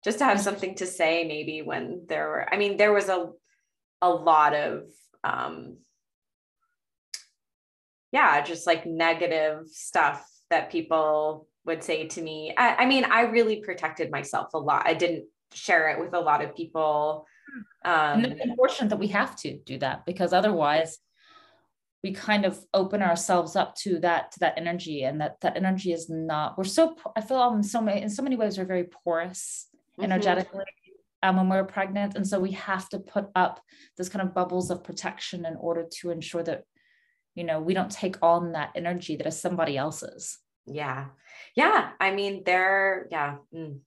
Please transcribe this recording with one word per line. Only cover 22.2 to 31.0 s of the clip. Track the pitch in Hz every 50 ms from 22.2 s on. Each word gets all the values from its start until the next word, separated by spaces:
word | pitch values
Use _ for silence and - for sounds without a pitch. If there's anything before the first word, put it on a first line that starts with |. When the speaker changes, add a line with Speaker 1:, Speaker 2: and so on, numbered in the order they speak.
| - - 208 202 196
Speaker 2:
of | 185 180 - - _ -
open | 196 190 190 - 202 202
ourselves | 180 170 175 - - 190 175 170 160 - 196
up | - - -
to | - - 202 180 151
that, | 165 175 170 147 - -
to | - -
that | 180 160 - -
energy, | 165 170 170 180 - 160 156 143 131
and | 131 147 151
that, | 151 151 - _
that | - 175 - -
energy | 190 185 190 185 - 185
is | 170 165 165 -
not, | 160 160 160 160 156 151 151 - - -
we're | 190
so | 196 - - 320 320 330
po-, | - - - -
I | 226
feel | 214 208 262 262 247 247 226
in | 214
so | 208 202 - 240
many, | 220 214 202 202
in | - 214
so | 208 - 254
many | 285 254 226
ways, | 220 208 185 190
we're | 185
very | 185 190 180 175
porous | 175 - - _ 175 165 165 170 180 185 - - - - - - _ _ _ _ _ _
Speaker 1:
Mm-hmm. | - 202 190 185
Speaker 2:
energetically, | 185 208 196 180 185 190 - - 196 196 - - _ _ _ - _